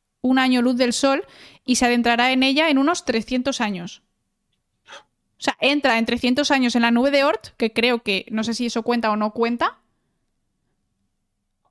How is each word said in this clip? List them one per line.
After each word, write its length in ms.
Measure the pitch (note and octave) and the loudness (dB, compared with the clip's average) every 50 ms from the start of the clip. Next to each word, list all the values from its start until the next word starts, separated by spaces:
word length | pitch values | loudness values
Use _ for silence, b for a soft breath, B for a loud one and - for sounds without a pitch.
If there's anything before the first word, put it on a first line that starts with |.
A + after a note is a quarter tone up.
| _ _ _ _ | _ _ _ _
un 180 | - B3+ C4 C4 | -2 0 2 2
año 220 | C4 B3+ B3+ B3 | 4 2 2 2
luz 140 | A#3+ B3+ B3+ | 2 0 2
del 160 | A#3+ B3+ A#3+ A3+ | 2 0 0 0
Sol 300 | - - C4+ C4+ D4+ - B B B B B B B B | 0 0 0 0 0 -4 B B B B B B B B
y 100 | - B3+ | -2 0
se 100 | - B3+ | 2 2
adentrará 460 | B3 A#3+ A#3+ A#3 A#3 A#3 A#3 A#3+ B3+ | 2 2 2 2 2 2 2 2 2
en 100 | C4 B3+ C4 | 2 2 2
ella 260 | C4+ C4+ D4 D#4+ E4 | 2 2 2 2 2
en 80 | C#4+ C4 | 2 2
unos 260 | C4+ D4+ F4 - - | 2 2 0 -2 -4
trescientos 560 | - A3+ A3+ G#3+ - B3+ B3+ B3 C#4 C4+ - | -2 -2 -2 -2 -2 -4 -2 -2 -4 -2 -2
años. 400 | A#3+ G#3 G3 F3 F3 G#3+ - - _ _ _ _ _ _ _ _ _ _ _ _ _ _ _ _ _ B B B B _ _ _ _ _ _ | -4 -4 -4 -8 -10 -12 -16 -18 _ _ _ _ _ _ _ _ _ _ _ _ _ _ _ _ _ B B B B _ _ _ _ _ _
O 40 | _ - | _ -6
sea, 100 | C#4+ B3 - | -6 -4 0
entra 380 | - B3+ D4 D4 C4+ C4 A3+ A3+ | 0 0 0 2 2 0 2 2
en 60 | A3+ | 0
trescientos 440 | - A#3 B3 - A#3+ B3+ C#4+ C#4+ - | -2 -2 -2 0 0 0 0 0 0
años 260 | D4 C4 B3+ A#3+ A3+ | 0 2 0 0 2
en 60 | A#3+ | 0
la 100 | A#3 A#3 | 0 2
nube 200 | A#3 A#3 B3+ C#4+ | 2 2 2 2
de 120 | C#4 C#4 C#4 | 2 2 2
Oort, 260 | D4 F#4 G#4+ - - _ | 2 0 -2 -8 -18 _
que 140 | _ A#3 A3 - | _ -4 -2 -2
creo 280 | A3+ A3+ B3 B3 A#3 | 0 0 0 0 -2
que, 240 | - G#3 G3 F#3+ - - | -2 -4 -4 -4 -4 -6
no 120 | G#3 A3 G#3+ | -6 -6 -4
sé 100 | A3+ A3+ | -4 -4
si 100 | - B3 | -4 -4
eso 160 | A#3 - A#3 A3 | -4 -4 -4 -2
cuenta 280 | - A#3+ A#3 A3+ A3 | -2 -2 -2 0 -2
o 40 | G#3 | -2
no 160 | G#3 G#3+ G#3+ | -2 -2 -4
cuenta, 460 | - A#3 A#3 A#3 A#3+ A#3 E4 G#4+ - _ _ _ _ _ _ _ _ _ _ _ _ _ _ _ _ _ _ _ _ _ _ _ _ _ _ _ _ _ _ _ _ _ _ _ _ _ _ _ | -2 -2 -2 -2 0 -2 -2 -4 -4 _ _ _ _ _ _ _ _ _ _ _ _ _ _ _ _ _ _ _ _ _ _ _ _ _ _ _ _ _ _ _ _ _ _ _ _ _ _ _